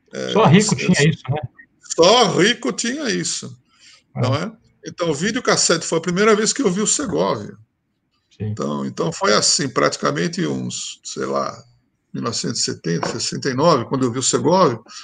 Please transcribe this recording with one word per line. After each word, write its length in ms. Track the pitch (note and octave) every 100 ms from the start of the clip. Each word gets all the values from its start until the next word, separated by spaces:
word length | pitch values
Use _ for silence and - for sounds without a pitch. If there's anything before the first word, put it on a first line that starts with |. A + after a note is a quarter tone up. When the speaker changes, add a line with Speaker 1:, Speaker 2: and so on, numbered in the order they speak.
| _
Speaker 1:
É, 200 | C3 C3
Speaker 2:
Só 120 | G3+ F#3+
rico 280 | F#3 G#3
Speaker 1:
é, 40 | B2+
Speaker 2:
tinha 300 | - - D#3
isso, 140 | - -
né? 100 | D3 - - _ _ -
Speaker 1:
só 440 | - E3+ A#3+ G3 D3
rico 340 | G#3+ A3+ B3+
tinha 380 | - A#3 C#4+ C4
isso, 480 | F3+ D#3+ - B2+ B2 _ _ - - _ C3
Speaker 2:
É. 40 |
Speaker 1:
não 140 | B2+
é? 180 | C#3 G3+ - _ _ -
Então, 240 | - E3+
o 40 |
videocassete 680 | C#3 G3+ D#3+ G#3+ - - E3
foi 140 | - E3
a 40 |
primeira 320 | F3+ F3 G#3+
vez 180 | G#3 G#3+
que 100 | -
eu 80 | A3+
vi 100 | F3+
o 60 | G#3
Segovia. 680 | - B3 D#3 F#3+ A#2+ G2+ - _ _ _ _ _ _ _ -
Speaker 2:
Sim. 100 | G#2+
Speaker 1:
Então, 360 | G#2+ C#3+ D3 C3+
então 260 | B2 D#3+
foi 220 | - G3
assim, 340 | G3+ - - C3+
praticamente 760 | C#3 C#3+ - C#3+ C#3+ F3 F3 D#3
uns, 540 | C3 B2 - - -
sei 220 | - - C2+
lá, 260 | C#2 C2+ - - _ _ _ _
mil 80 | C3+
novecentos 380 | B2 G#2+ - A#2+
e 20 |
setenta, 460 | - A2+ E3 - -
sessenta 420 | A2+ - C3+ C#3
e 40 |
nove, 300 | B2+ E3+ C#3 A2
quando 180 | C3+
eu 80 | B2+
vi 60 | B2
o 40 |
Segovia, 560 | - B2+ C3+ F#3 D#3 A#2 - -